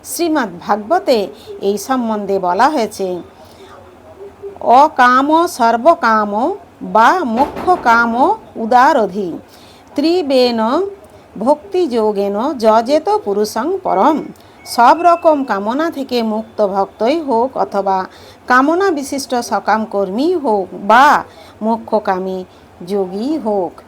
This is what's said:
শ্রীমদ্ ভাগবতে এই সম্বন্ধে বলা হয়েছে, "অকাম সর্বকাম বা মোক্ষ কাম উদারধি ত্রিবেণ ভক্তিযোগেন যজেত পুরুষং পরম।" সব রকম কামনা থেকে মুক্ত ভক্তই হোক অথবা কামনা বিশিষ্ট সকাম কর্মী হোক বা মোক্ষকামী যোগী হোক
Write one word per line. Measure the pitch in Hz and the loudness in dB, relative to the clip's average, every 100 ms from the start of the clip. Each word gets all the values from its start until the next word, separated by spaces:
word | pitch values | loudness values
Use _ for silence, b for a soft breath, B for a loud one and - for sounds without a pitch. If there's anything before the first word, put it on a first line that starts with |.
শ্রীমদ্ | - - 339 311 220 170 | -12 -4 -2 -2 -4 -8
ভাগবতে | 175 214 208 349 - 240 190 B B 202 | -4 -4 0 -2 0 0 -2 B B -6
এই | 196 208 | -4 -4
সম্বন্ধে | - 262 226 214 196 196 | -4 -4 -2 -4 -2 -2
বলা | 180 180 262 | -2 2 0
হয়েছে, | 302 214 - 190 180 - - B B B B - - - - 392 - 403 392 - 240 | 0 -4 -6 -6 -6 -12 -20 B B B B -20 -20 -20 -20 -20 -16 -16 -6 4 4
"অকাম | 302 311 247 254 277 320 349 | 4 4 4 4 2 2 0
সর্বকাম | - 233 233 277 330 233 220 208 202 269 415 - - 190 190 | 0 0 2 2 2 2 0 0 -2 -4 -4 -12 -16 -2 4
বা | 240 359 277 226 | 4 4 -2 0
মোক্ষ | 294 - - 359 | -2 -2 -2 0
কাম | 247 233 233 226 311 440 - - | 2 2 2 2 0 0 -6 -10
উদারধি | 226 247 277 294 202 185 180 147 - B B B B - | 2 4 4 4 0 -4 -8 -10 -16 B B B B -2
ত্রিবেণ | 302 359 285 262 247 226 220 294 403 - - B B - | 0 0 2 2 2 0 0 0 -2 -8 -20 B B -4
ভক্তিযোগেন | 226 294 403 370 330 233 214 196 202 202 269 277 | 0 0 0 -2 0 0 0 0 -2 -2 -4 0
যজেত | 214 220 233 302 320 415 - | 4 4 2 0 0 -2 -2
পুরুষং | 202 208 220 285 381 | -2 -2 -4 -4 -4
পরম।" | 180 180 247 302 - - B B - | -2 2 2 2 -4 -16 B B -8
সব | - 240 294 | 2 4 6
রকম | 349 339 339 302 | 4 4 2 2
কামনা | 269 196 202 262 330 | 0 -4 -4 -4 -4
থেকে | 277 269 247 | -6 -6 -4
মুক্ত | 220 214 220 - 202 | -2 -4 -8 -2 0
ভক্তই | 196 196 - 220 330 285 | 0 -4 -2 -2 -2 -2
হোক | 226 254 214 | -2 -2 -4
অথবা | 196 202 196 190 185 B B B - | -4 -2 -2 -2 -4 B B B 0
কামনা | 254 277 339 392 | 2 4 2 0
বিশিষ্ট | 294 277 277 269 247 240 | -2 -6 -8 -4 -6 -2
সকাম | 208 202 220 220 | -4 0 -2 -2
কর্মী | 202 190 202 311 359 | -4 -4 -2 -2 0
হোক | 262 208 180 180 202 | 0 -2 -4 -8 2
বা | 226 285 208 - B B - | 6 6 4 -2 B B -6
মোক্ষকামী | 220 226 226 214 208 185 190 185 185 B B - 175 | -4 -4 -2 -2 -2 -4 -4 -8 -12 B B -20 -6
যোগী | 202 185 196 247 311 | -4 -4 -6 -4 -4
হোক | 214 208 170 - | -2 -2 -4 -8